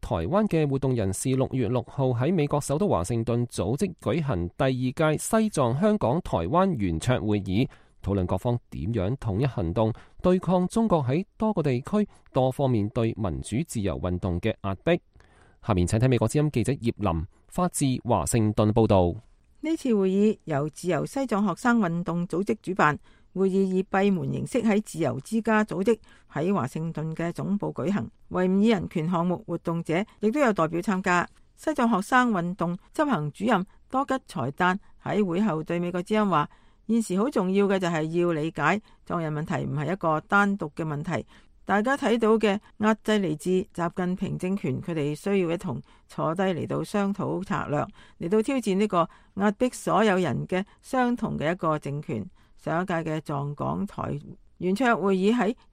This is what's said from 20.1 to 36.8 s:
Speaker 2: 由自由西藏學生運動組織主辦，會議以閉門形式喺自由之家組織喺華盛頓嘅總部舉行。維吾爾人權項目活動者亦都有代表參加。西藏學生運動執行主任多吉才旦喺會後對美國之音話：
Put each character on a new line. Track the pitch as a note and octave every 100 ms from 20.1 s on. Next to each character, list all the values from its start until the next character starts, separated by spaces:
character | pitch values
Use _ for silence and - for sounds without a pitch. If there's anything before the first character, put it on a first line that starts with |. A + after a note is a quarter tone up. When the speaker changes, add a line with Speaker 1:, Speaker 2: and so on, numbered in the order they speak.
| G3 G#3+ - -
Speaker 2:
由 | C#3 D#3
自 | - F3
由 | D3+ D3
西 | C#4 C4+
藏 | G3 G#3
學 | E3
生 | B3 A#3
運 | F3+ E3+
動 | F3 E3+ F3
組 | E3
織 | G3+ A3
主 | - F#3+
辦， | G3+ - - - _
會 | F#3 G3
議 | F#3+
以 | F#3+ F#3
閉 | F#3+ G3 G3+
門 | F#3 C#3
形 | C3+ -
式 | B3
喺 | A3 G3+
自 | - D#3
由 | D3 B2
之 | - A3
家 | A3 G#3+ G#3+
組 | E3
織 | G3+ A3 - - -
喺 | C#3+ F3
華 | G3 A#2+
盛 | D#3 E3
頓 | D#3 D#3+
嘅 | D#3+ E3+
總 | E3+ D3+ G3+
部 | D#3
舉 | - C#3
行。 | G3+ A2+ - -
維 | F#3 F#3
吾 | F#3+
爾 | A3 G3+
人 | -
權 | F3 D#3+
項 | F3 F3
目 | E3+ -
活 | E3+
動 | - E3+
者 | E3+ E3 A3 -
亦 | G#3
都 | C#4+
有 | B3+
代 | G#3 D#3+
表 | E3+
參 | G3 F#3
加。 | F#3+ F3 - _ _ -
西 | D#4+
藏 | D4+ A#3
學 | G3
生 | G#3 B3+ B3
運 | F#3+ F3 F#3
動 | E3+ F3 -
執 | - D4
行 | F3+ D3+
主 | - G#3+
任 | G3+ F#3 - -
多 | C4 C4+
吉 | C4 -
才 | - B2
旦 | - F3+ G3 - -
喺 | C#3 F3+ G3
會 | E3+
後 | G#3+ D#3
對 | D#3+ E3+
美 | F3
國 | F3+
之 | F3+
音 | G#3+ G3+
話： | D#3+ - - - _